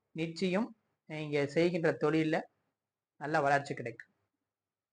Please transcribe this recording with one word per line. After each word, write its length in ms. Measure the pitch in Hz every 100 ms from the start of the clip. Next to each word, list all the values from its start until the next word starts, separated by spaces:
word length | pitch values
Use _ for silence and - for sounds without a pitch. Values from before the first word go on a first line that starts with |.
| _
நிச்சயம் 640 | 165 165 165 185 185 240 - _ _ -
நீங்க 400 | 156 151 147 139
செய்கின்ற 460 | 165 170 175 160
தொழில்ல 500 | 151 151 160 156 165 - _ _ _ _ _ _ -
நல்ல 260 | 147 160
வளர்ச்சி 320 | 139 143 135
கிடைக்கும். 360 | 135 120 117 - _ _ _ _ _ _ _ _